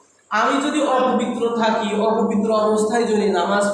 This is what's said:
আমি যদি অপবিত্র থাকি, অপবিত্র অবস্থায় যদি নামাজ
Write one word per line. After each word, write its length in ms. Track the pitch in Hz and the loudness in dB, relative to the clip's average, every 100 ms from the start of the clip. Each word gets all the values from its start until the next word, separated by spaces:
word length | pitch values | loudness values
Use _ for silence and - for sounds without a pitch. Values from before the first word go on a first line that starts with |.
| _ _ - | _ _ -6
আমি 320 | 214 240 277 | -2 0 0
যদি 260 | 302 302 262 | -2 -2 0
অপবিত্র 680 | 254 233 220 - - 233 233 | 2 2 0 -2 -2 -2 0
থাকি, 440 | 220 214 208 208 | 0 0 -2 0
অপবিত্র 520 | 220 220 - 208 226 | 0 0 0 0 0
অবস্থায় 500 | 214 214 214 220 240 | 0 2 0 0 0
যদি 260 | 233 208 196 | 0 0 0
নামাজ 360 | 180 185 202 202 | 0 0 0 0